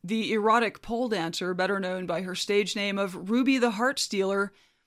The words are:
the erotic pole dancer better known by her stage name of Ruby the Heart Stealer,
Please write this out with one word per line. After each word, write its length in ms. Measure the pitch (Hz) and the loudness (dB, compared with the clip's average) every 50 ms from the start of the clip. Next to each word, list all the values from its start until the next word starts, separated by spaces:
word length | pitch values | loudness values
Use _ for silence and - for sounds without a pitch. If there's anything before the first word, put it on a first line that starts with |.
the 300 | - 175 220 220 220 - | -8 -4 -2 -2 0 0
erotic 500 | 214 220 208 220 220 240 233 208 - - | 0 2 4 4 4 4 4 2 -2 -6
pole 280 | - - 226 233 254 240 | -8 -6 -4 -2 -2 0
dancer 440 | 214 190 165 165 170 - 185 180 185 | 0 -2 -2 -2 -4 -4 -4 -2 0
better 260 | 175 196 185 202 196 | 0 0 0 0 0
known 260 | 190 180 185 185 185 | -2 -2 -4 -4 -4
by 160 | 170 170 165 | -4 -4 -4
her 140 | 185 185 180 | -4 -4 -6
stage 400 | 175 - - 202 208 208 180 - | -4 -2 0 2 2 2 2 0
name 220 | 214 202 202 196 202 | -4 -2 -2 0 0
of 320 | 196 190 175 175 175 185 | -2 -2 -4 -6 -4 0
Ruby 280 | 226 247 262 254 269 262 | 2 2 4 4 4 4
the 140 | 233 240 | 4 2
Heart 280 | 208 196 240 262 277 - | 2 2 0 0 0 0
Stealer, 540 | - - - 196 190 190 196 196 202 202 - _ _ _ _ _ _ | -4 -2 0 0 0 0 0 0 -2 -4 -6 _ _ _ _ _ _